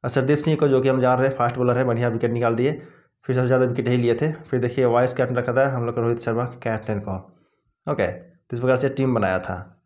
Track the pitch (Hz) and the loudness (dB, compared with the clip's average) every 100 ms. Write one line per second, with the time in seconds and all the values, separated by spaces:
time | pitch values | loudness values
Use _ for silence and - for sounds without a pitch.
0 | - 135 135 147 160 156 147 131 135 131 | 0 0 2 2 2 2 2 4 2 2
1 | 127 127 135 135 120 127 123 123 127 113 | 2 4 2 0 -2 0 0 2 0 0
2 | 120 113 117 117 117 117 131 151 - - | -2 0 -2 0 0 2 0 -2 -12 -20
3 | _ _ - 127 123 127 127 123 120 123 | _ _ -4 0 2 2 2 0 0 2
4 | 120 113 156 156 - 127 123 135 127 117 | 2 2 0 -4 -4 -2 -2 0 2 4
5 | 123 123 123 123 117 120 135 131 117 120 | 2 0 -2 -2 0 0 0 0 -4 -2
6 | 117 117 120 113 123 - 117 110 - 101 | -2 -2 -2 -2 -4 -6 -6 -4 -4 -6
7 | 101 92 - _ _ _ _ _ - 147 | -6 -10 -12 _ _ _ _ _ -6 -2
8 | 90 92 - _ _ 120 127 127 135 139 | -2 -4 -18 _ _ -4 0 2 0 0
9 | 131 117 95 92 - 90 - _ | 0 0 0 -2 -4 -10 -10 _